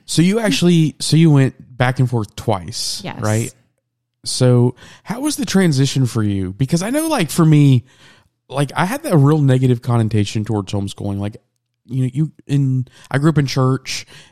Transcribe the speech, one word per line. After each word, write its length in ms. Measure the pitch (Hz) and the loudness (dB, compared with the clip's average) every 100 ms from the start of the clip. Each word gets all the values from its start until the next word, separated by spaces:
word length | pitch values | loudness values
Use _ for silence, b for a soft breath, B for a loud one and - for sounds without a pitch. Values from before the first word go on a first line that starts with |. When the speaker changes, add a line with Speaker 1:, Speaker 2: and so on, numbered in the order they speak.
| - | -2
Speaker 1:
So 160 | - | 2
you 180 | 175 220 | 2 2
actually, 560 | - 269 175 170 156 - | 0 0 2 4 2 -2
so 180 | - 151 | 0 4
you 120 | 165 | 6
went 240 | 143 131 - - 123 | 6 2 -2 -14 -4
back 220 | 127 127 | -2 0
and 100 | 123 | -2
forth 260 | 120 104 - | -2 -6 -6
twice, 640 | - 98 85 - - - | -4 -4 -6 -10 -10 -10
Speaker 2:
Yes. 180 | 190 - | -12 -8
Speaker 1:
right? 320 | 107 110 117 - _ _ _ _ _ _ | -4 -2 -4 -12 _ _ _ _ _ _
So 520 | - - 127 123 123 B B B | -10 0 2 4 2 B B B
how 160 | - 233 | -14 -8
was 140 | 294 285 | -6 -4
the 80 | 226 | 0
transition 600 | 190 180 135 135 139 123 | 2 2 2 0 0 -2
for 160 | 113 | -2
you? 280 | 104 98 95 | -2 -4 -6
Because 280 | 98 135 170 | -6 -2 -2
I 80 | 196 | -2
know, 180 | 285 320 | -4 -2
like, 200 | 285 160 | -2 -2
for 160 | - 160 | 2 4
me, 400 | 151 143 127 b b b b b _ _ | 6 6 4 b b b b b _ _
like, 220 | 131 139 - | -6 -4 -2
I 100 | 180 | -2
had 180 | 277 | -4
that 120 | 302 170 | 0 2
real 220 | 139 156 | 4 4
negative 400 | 139 127 127 120 | 2 2 2 0
connotation 600 | - 117 110 107 101 110 104 | 0 0 0 -2 -2 -4 -4
towards 280 | 107 98 | -4 -4
homeschooling. 460 | 101 98 - 101 98 | -6 -8 -8 -8 -6
Like, 180 | 101 107 _ _ _ _ - | -8 -10 _ _ _ _ -10
you 200 | 131 127 | -6 -4
know, 40 | |
you, 200 | 131 156 - - | -4 -6 -6 -4
in, 400 | 143 135 127 127 B B | -2 0 -2 -6 B B
I 80 | 135 | 0
grew 100 | 151 | 2
up 80 | 151 | 2
in 80 | 135 | 0
church, 640 | 135 131 131 - - B B B | 0 0 0 -6 -12 B B B